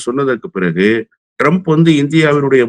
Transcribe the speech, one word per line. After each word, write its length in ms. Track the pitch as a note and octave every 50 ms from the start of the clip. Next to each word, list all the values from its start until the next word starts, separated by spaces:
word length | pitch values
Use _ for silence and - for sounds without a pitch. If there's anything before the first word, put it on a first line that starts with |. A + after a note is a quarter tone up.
| -
சொன்னதற்கு 440 | A#2+ B2 C#3+ C#3 C3+ A#2+ - - F2 -
பிறகு 320 | F#2+ F#2 E2+ D#2+ F2+ G2 G#2+ A2+ A2 A2 _ _ _ _ _ _ -
ட்ரம்ப் 300 | C3 D3 F3+ F#3 - D#3+ D#3
வந்து 180 | D#3+ E3 E3 D#3 C#3+
இந்தியாவினுடைய 640 | C#3+ C#3+ D#3 D#3+ D#3 D3 D3 D3 C#3+ C3+ C3+ C3 A#2